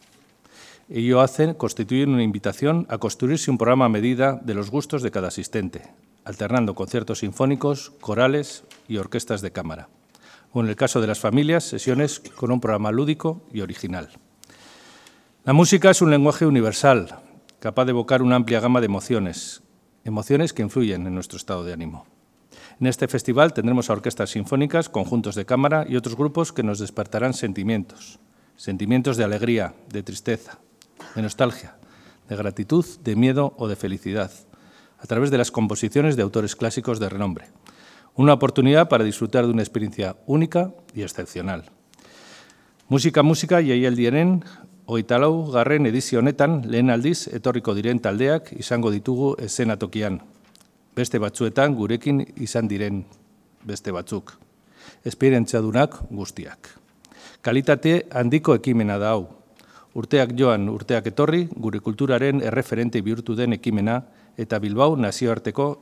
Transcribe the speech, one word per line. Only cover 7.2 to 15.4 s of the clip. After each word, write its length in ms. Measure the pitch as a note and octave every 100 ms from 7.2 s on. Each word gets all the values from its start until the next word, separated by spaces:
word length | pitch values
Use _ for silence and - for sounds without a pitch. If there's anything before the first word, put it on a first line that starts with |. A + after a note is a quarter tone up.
sinfónicos, 720 | G#2 - C3 C#3 C#3+ C#3 - -
corales 640 | - G#2 B2+ D3 C#3 - - - -
y 120 | G#2+
orquestas 440 | F#2 A#2+ - G#2+
de 80 | F#2+
cámara. 380 | - D#2+ D#2 - _ _ _ - - _
O 80 | B2
en 80 | A2
el 80 | G#2+
caso 240 | C3 C3
de 80 | A2
las 100 | G#2+
familias, 460 | A2 B2 D3 E3
sesiones 560 | - B2 - B2+ D3 -
con 320 | - - A#2+
un 80 | B2
programa 320 | A#2 G#2+ G#2+
lúdico 500 | A2+ D3 D#3 D#3+ E3 -
y 100 | A2
original. 480 | F#2 F2+ G2 F2+ - - _ _ - - - - - - - _ _ _